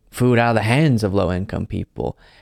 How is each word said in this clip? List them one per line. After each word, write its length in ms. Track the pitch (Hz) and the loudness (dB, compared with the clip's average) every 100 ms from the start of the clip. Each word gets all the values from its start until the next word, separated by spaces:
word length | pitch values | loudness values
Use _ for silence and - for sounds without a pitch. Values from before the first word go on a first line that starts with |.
| _ | _
food 300 | - 123 117 | -2 2 2
out 120 | 120 | 2
of 40 | 113 | 2
the 60 | |
hands 420 | 104 127 160 117 | 2 2 2 2
of 100 | 98 | 0
low-income 520 | 98 90 90 95 90 87 | 0 0 -2 -4 -6 -6
people, 520 | 90 90 - 62 - - - | -8 -8 -8 -8 -8 -16 -20